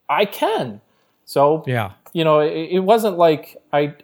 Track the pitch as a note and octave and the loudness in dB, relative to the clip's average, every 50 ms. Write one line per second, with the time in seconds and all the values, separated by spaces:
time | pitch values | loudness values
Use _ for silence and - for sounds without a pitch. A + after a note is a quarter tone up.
0 | _ - C#3+ E3+ G#3 - - - D4 G4 A4 - C#3 A#2+ G2+ - _ _ _ _ | _ -4 -2 -2 -2 -2 -4 -4 -4 -2 -2 -4 -6 -8 -10 -16 _ _ _ _
1 | _ _ _ _ _ - - C#3 C#3 D3 D#3 D#3+ D#3 C3+ B2 A#2 G#2 F#2+ - _ | _ _ _ _ _ -4 0 2 2 2 2 0 -2 -4 -4 -4 -4 -6 -10 _
2 | _ - - E3+ D#3+ D#3+ D3+ D3+ D3+ D#3+ E3 D#3+ D#3+ D3+ F3+ F#3+ F#3 F#3+ A#3 A3+ | _ -8 -4 -2 0 2 2 2 2 0 -4 -6 -6 -4 -2 -2 2 2 2 2
3 | A3 G#3 F3 E3+ E3+ E3 D#3 D3 - - - - _ _ - D3 D3 D3 D3 - | 2 -2 2 4 4 4 4 0 -4 -14 -20 -20 _ _ -2 0 0 -2 -6 -8